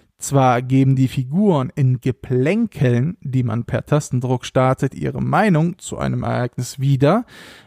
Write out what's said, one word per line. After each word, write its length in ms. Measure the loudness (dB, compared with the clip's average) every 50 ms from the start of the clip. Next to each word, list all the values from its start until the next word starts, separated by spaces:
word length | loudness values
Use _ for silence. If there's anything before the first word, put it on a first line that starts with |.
| _ _ _
Zwar 440 | _ -8 0 2 4 4 4 4 2
geben 340 | 0 2 2 4 4 4 4
die 120 | 2 2
Figuren 640 | 0 0 -4 -4 -2 0 2 2 2 2 2 -2 -4 -2
in 280 | 0 2 2 2 0
Geplänkeln, 1160 | -2 -4 -4 -4 -6 -4 -2 0 2 0 0 0 -2 -4 -2 -2 0 2 2 0 0 -2 -4 -8
die 220 | -10 -4 -2 -2 -2
man 200 | -2 -4 -4 -4
per 220 | -4 -6 -6 -2
Tastendruck 600 | 0 0 0 0 -2 -4 -4 -2 -2 -4 -4 -4
startet, 480 | -2 0 2 2 2 2 0 -2 -4 -4
ihre 280 | -6 -6 -6 -4 -4
Meinung 580 | -4 0 0 2 2 2 2 2 0 -2 -4 -8
zu 180 | -12 -12 -8
einem 260 | -6 -4 -4 -4 -4 -4
Ereignis 560 | -4 -2 -4 -4 -4 -6 -8 -8 -8 -8 -4
wieder, 460 | 0 0 2 4 4 4 4 2 0 -6 -14 -20 -20 -20 -20 -20 -20